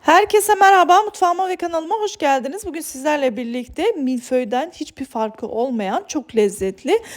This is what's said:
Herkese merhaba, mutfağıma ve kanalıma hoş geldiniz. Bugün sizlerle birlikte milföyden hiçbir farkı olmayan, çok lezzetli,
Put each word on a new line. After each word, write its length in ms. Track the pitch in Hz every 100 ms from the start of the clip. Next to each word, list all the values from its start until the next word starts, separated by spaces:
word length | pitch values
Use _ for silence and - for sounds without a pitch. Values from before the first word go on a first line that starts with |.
| -
Herkese 460 | 330 415 427 403
merhaba, 480 | 403 392 392 330 359
mutfağıma 460 | 427 - 359 349 381
ve 80 | 359
kanalıma 380 | 349 330 320
hoş 220 | 427 427 -
geldiniz. 500 | 294 269 254 392 415
Bugün 140 | 311
sizlerle 560 | 302 262 277 302 269 214
birlikte 560 | 233 247 240 - 381 415
milföyden 760 | 262 254 - 254 240 247 330
hiçbir 300 | - 311 -
farkı 420 | 269 233 220 214 233
olmayan, 580 | 220 254 240 190 254 403
çok 280 | 302 240 226
lezzetli, 640 | 208 185 190 190 254 427 -